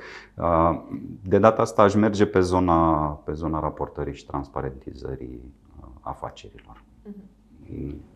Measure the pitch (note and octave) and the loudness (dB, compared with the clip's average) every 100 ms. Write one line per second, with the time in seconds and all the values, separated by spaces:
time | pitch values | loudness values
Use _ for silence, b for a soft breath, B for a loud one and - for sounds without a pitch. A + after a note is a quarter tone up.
0 | B B B - E2+ E2 E2+ - - - | B B B -4 2 4 4 0 -6 -14
1 | - - F#2 G2 A2 A2 A2+ - G2+ G#2 | -14 -12 0 6 6 6 2 4 6 6
2 | G#2 G2+ G2+ F#2+ F2+ F#2 F2+ E2 E2 D#2 | 2 4 2 4 2 2 4 4 4 2
3 | D2+ D2+ D#2 D#2 D#2+ D#2 D2 - C#2+ D2 | -2 -4 -8 -6 -4 -2 -4 -6 -8 -6
4 | C#2+ C#2+ - C#2+ C#2 C#2 C2+ C2 - B1+ | -8 -10 -10 -10 -8 -8 -8 -10 -16 -14
5 | C2 C2 B1 A#1+ B1+ B1+ _ C#2 C2 B1+ | -12 -12 -12 -14 -18 -20 _ -20 -20 -16
6 | - - - - G2+ - - - _ _ | -14 -12 -14 -16 -20 -20 -20 -20 _ _
7 | G#3 G3+ - _ _ - - - C#2+ C#2+ | -20 -20 -20 _ _ -20 -14 -12 -10 -12
8 | - | -16